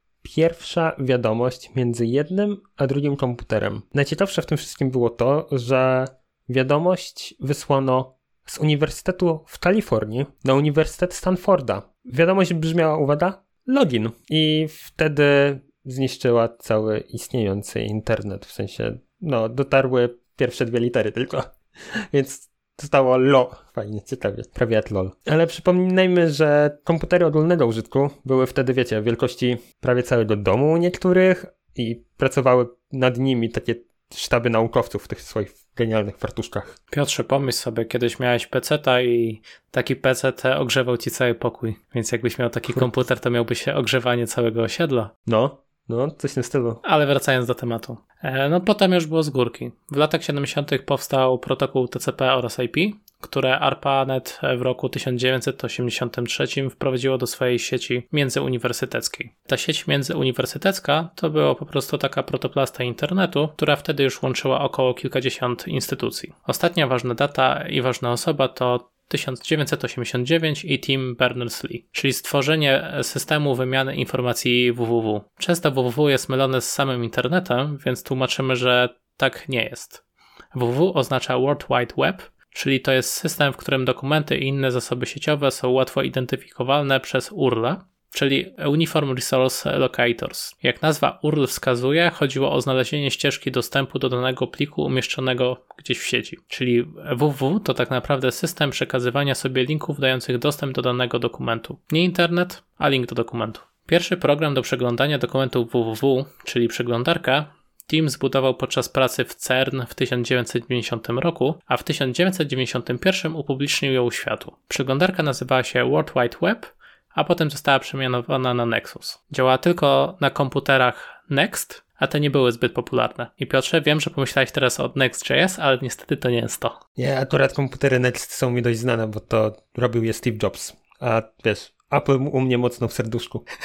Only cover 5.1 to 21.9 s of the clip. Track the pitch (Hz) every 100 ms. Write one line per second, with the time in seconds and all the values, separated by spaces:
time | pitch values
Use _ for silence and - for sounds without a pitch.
5.1 | - 120 147 - 135 117 131 131 131 131
6.1 | - _ _ - 127 131 147 175 180 -
7.1 | - - - 131 143 - 139 135 127 127
8.1 | _ _ _ - - 151 143 147 - -
9.1 | 180 175 156 - - 175 214 - 110 107
10.1 | 117 143 _ 127 135 151 147 156 - 180
11.1 | - 185 180 - 175 120 98 - _ -
12.1 | 127 170 190 175 165 160 170 160 156 139
13.1 | 147 180 - _ _ - 269 190 117 113
14.1 | - - 156 156 156 156 - - - 151
15.1 | 143 143 143 143 135 - _ 135 127 131
16.1 | - 127 117 113 - - 110 110 107 -
17.1 | 110 - 123 101 101 - - 107 107 113
18.1 | 107 101 - - - 98 - 57 - _
19.1 | _ 156 120 110 127 135 135 127 123 120
20.1 | - _ - 123 - 117 120 117 120 104
21.1 | 113 135 139 - - _ - -